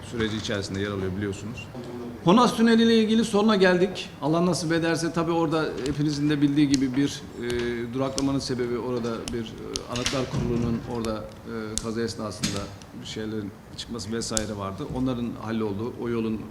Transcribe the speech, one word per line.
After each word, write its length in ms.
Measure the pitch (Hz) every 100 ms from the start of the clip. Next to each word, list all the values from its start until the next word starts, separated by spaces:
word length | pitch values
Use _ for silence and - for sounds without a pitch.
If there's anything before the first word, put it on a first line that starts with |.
| -
süreci 260 | 120 110 107
içerisinde 420 | 104 104 95 95
yer 120 | 101
alıyor 200 | 101 95 92
biliyorsunuz. 500 | 104 95 104 117 - - - 120 120 -
Honas 340 | - 214 240 -
Tüneli 260 | 226 226
ile 120 | 226 226
ilgili 300 | 214 220 226
soruna 300 | 202 214 208
geldik. 540 | 185 180 196 190 - -
Allah 240 | 139 165 180
nasip 260 | 156 156
ederse 420 | 165 165 160 165
tabii 180 | 156 165
orada 340 | 165 165 160 147 82 123
hepinizin 440 | 147 151 143 147
de 120 | 151
bildiği 280 | 143 143 143
gibi 260 | 135 135 127
bir, 260 | 139 - - -
e, 500 | 120 120 120 120 120
duraklamanın 460 | 123 135 135 135 139
sebebi 380 | 127 123 120 120
orada 320 | 113 123 117 113 -
bir, 100 | 117
e, 520 | 110 107 107 107 - 120
Anıtlar 240 | 123 139 123
Kurulu'nun 480 | 143 120 120 117 117 117 120
orada, 200 | 113 110
e, 600 | - - - 117 107 110
kaza 180 | 117 110
esnasında 580 | 117 110 107 98 107 101 101 - - -
bir 60 | 123
şeylerin 440 | - 110 110 101 - - -
çıkması 340 | - 117 101
vesaire 460 | 117 110 110 107 104
vardı. 260 | 98 98 143 127
Onların 340 | 131 120 120 -
halloldu. 520 | 110 113 110 101 117 117
O 80 | 120
yolun 320 | 117 110 110 -